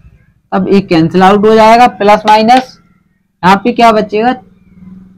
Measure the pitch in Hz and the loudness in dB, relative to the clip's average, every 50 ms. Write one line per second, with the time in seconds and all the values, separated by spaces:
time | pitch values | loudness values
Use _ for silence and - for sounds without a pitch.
0 | _ - _ _ _ _ _ _ _ _ 196 196 185 - 196 196 196 - 180 160 | _ -20 _ _ _ _ _ _ _ _ -8 -6 -4 -2 -2 -2 -2 -2 -2 -2
1 | 165 160 - 185 185 185 208 208 208 214 220 220 214 220 226 233 247 240 - - | -2 -2 0 0 0 2 2 2 0 0 2 2 2 2 4 2 2 0 -2 -2
2 | 202 208 208 208 - 214 214 220 220 226 254 262 254 - - _ _ _ _ _ | 0 0 0 0 0 0 0 0 2 2 0 0 0 -4 -14 _ _ _ _ _
3 | _ _ _ _ _ _ _ _ 170 180 196 196 - 240 240 240 233 226 214 214 | _ _ _ _ _ _ _ _ -2 -2 -2 0 -2 -4 -2 0 0 0 0 0
4 | 196 - 208 214 226 247 262 - - _ _ _ _ _ _ - - - - - | -4 -4 -6 -4 -4 -4 -4 -6 -12 _ _ _ _ _ _ -20 -20 -20 -20 -20
5 | - - _ | -20 -20 _